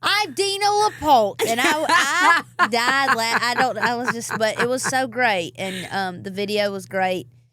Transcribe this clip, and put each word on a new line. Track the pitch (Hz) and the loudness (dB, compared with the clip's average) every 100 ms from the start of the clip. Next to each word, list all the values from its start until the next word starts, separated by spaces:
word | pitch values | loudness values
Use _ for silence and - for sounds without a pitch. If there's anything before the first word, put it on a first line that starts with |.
I'm | - 403 415 | 0 0 -2
Dina | 247 392 392 403 | -2 -4 0 0
LaPolte. | 415 427 415 311 269 208 180 214 | 2 0 0 4 4 4 0 -2
And | 226 | 0
I, | 254 302 311 339 277 320 359 339 - - | 0 0 2 2 2 2 4 4 2 -2
I | 330 | 0
died | 226 240 269 269 247 | 2 2 2 2 2
la-, | 226 233 | 2 0
I | 226 240 | 0 0
don't, | 254 214 | 0 0
I | 208 240 | -2 -2
was | 247 | -2
just, | 233 226 - | -4 -4 -2
but | 214 190 | -2 0
it | 190 | -2
was | 254 | -2
so | - 262 262 | -2 -2 -2
great. | 220 247 202 165 - | 0 0 2 -2 -6
And, | 190 185 175 | -8 -8 -8
um, | 190 190 175 | -4 -4 -6
the | 196 | -10
video | 190 202 208 202 | -6 -4 0 -2
was | 196 185 | -2 -6
great. | 190 185 185 - - _ | -2 -2 -2 -6 -18 _